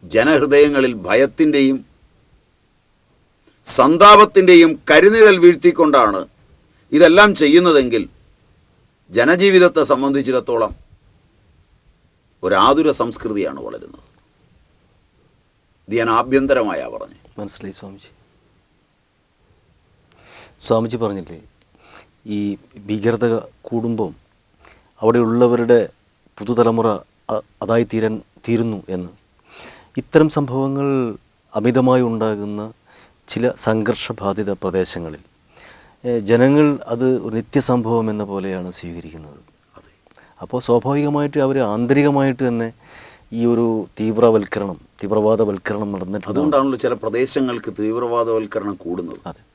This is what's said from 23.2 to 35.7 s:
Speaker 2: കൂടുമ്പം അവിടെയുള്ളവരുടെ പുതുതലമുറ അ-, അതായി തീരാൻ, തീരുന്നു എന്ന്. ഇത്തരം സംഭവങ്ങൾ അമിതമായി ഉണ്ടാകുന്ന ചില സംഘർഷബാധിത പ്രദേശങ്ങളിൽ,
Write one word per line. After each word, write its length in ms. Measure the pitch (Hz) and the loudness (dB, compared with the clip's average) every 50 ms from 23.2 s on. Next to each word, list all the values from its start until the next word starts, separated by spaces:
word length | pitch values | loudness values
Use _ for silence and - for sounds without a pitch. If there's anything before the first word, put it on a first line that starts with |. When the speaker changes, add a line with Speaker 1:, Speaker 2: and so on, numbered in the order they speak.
| 117 117 113 110 - - _ _ _ - | 0 -2 -2 -2 -6 -10 _ _ _ -8
Speaker 2:
കൂടുമ്പം 440 | - 117 110 117 117 110 110 87 78 - _ _ _ _ _ _ _ _ _ - - _ _ _ _ _ | -8 -6 -4 -4 -4 -4 -6 -8 -8 -16 _ _ _ _ _ _ _ _ _ -20 -20 _ _ _ _ _
അവിടെയുള്ളവരുടെ 800 | - 110 113 120 120 113 113 120 123 120 120 120 117 117 123 117 104 - - _ _ _ _ _ _ _ _ - | 0 2 2 2 2 0 2 2 2 2 2 0 2 4 4 2 2 -2 -8 _ _ _ _ _ _ _ _ -16
പുതുതലമുറ 500 | 104 101 120 117 120 117 113 113 113 113 104 85 - _ _ _ _ _ 110 | -8 -6 0 2 2 2 2 0 0 0 -2 -2 -8 _ _ _ _ _ -8
അ-, 100 | 107 - _ _ _ - | -8 -8 _ _ _ -6
അതായി 200 | 92 113 117 120 101 | -2 -2 -2 -2 -2
തീരാൻ, 240 | - 110 110 110 110 104 - _ _ _ _ - | -4 -4 -4 -4 -6 -8 -14 _ _ _ _ -4
തീരുന്നു 340 | 117 117 117 117 110 98 87 - 95 | -4 -2 -2 -4 -6 -8 -10 -10 -10
എന്ന്. 160 | 92 90 87 - _ _ _ _ _ _ _ - - - - - - _ _ _ - | -10 -10 -12 -16 _ _ _ _ _ _ _ -20 -20 -20 -20 -20 -20 _ _ _ -12
ഇത്തരം 280 | - _ - 160 156 156 - 156 | -12 _ 2 2 2 2 0 -2
സംഭവങ്ങൾ 480 | 143 131 120 131 135 135 135 139 139 139 139 135 127 117 104 - _ _ _ _ _ _ - 107 | -4 -4 -4 -6 -6 -4 -4 -4 -4 -4 -2 -2 -4 -6 -8 -12 _ _ _ _ _ _ -10 -4
അമിതമായി 440 | 107 120 120 127 127 127 127 127 127 117 113 | -2 0 0 2 2 2 2 2 2 -2 -2
ഉണ്ടാകുന്ന 480 | 110 110 110 107 101 101 104 104 104 107 113 113 _ _ _ _ _ - _ _ _ _ - | -4 -4 -4 -4 -6 -8 -10 -10 -10 -12 -12 -16 _ _ _ _ _ -20 _ _ _ _ -12
ചില 180 | - 113 113 123 - - - | -8 -4 -4 -4 -4 -4 -4
സംഘർഷബാധിത 840 | - 110 113 107 104 120 - - - 117 107 104 98 98 101 107 98 98 92 | -2 -2 -2 -2 -4 -6 -6 -6 -12 -12 -10 -8 -8 -6 -6 -6 -8 -8 -8
പ്രദേശങ്ങളിൽ, 600 | - 95 87 95 92 85 - 87 85 80 76 76 - _ _ _ _ _ _ - - - | -8 -6 -4 -4 -4 -4 -6 -10 -10 -12 -14 -16 -20 _ _ _ _ _ _ -20 -20 -20